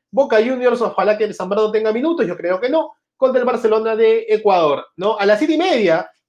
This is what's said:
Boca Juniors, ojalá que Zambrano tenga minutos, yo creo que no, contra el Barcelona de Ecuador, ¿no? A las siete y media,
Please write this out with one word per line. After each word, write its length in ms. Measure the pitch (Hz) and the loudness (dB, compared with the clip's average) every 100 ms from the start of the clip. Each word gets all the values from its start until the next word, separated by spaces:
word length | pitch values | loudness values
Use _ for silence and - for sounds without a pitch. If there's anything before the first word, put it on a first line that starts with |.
| _ | _
Boca 240 | 208 277 220 | -2 2 2
Juniors, 440 | 233 254 247 233 | 2 0 0 0
ojalá 380 | 214 - 196 208 | -2 0 0 0
que 160 | 208 | -2
Zambrano 380 | 185 185 208 214 | -6 -4 -2 0
tenga 180 | 214 220 | 0 -2
minutos, 340 | 226 311 330 | -2 -2 -2
yo 120 | 180 170 | -2 -4
creo 240 | 175 185 | -4 -2
que 80 | 247 | 0
no, 240 | 320 311 - _ - | -2 -2 -10 _ -2
contra 240 | 262 247 | 0 2
el 40 | |
Barcelona 520 | 247 226 220 220 226 220 | 0 0 0 0 0 0
de 300 | 220 226 220 | 2 2 0
Ecuador, 580 | 214 214 185 151 131 - - | 0 2 2 2 -2 -6 -6
¿no? 220 | 202 214 | -4 0
A 80 | 202 | 2
las 120 | 214 | 2
siete 160 | 311 | 2
y 40 | 311 | 0
media, 500 | 370 262 185 165 - _ | 0 2 2 0 -2 _